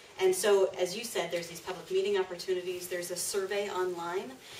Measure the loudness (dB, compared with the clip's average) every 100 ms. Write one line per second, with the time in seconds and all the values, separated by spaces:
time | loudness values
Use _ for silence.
0 | -16 2 4 6 6 6 6 2 -2 -2
1 | -4 -2 -2 -2 -4 -8 -8 -10 -2 0
2 | 2 2 0 -4 -2 -2 -2 -6 -6 -6
3 | -4 -4 -2 -2 0 0 0 0 0 -2
4 | -4 -4 -6 -12 -16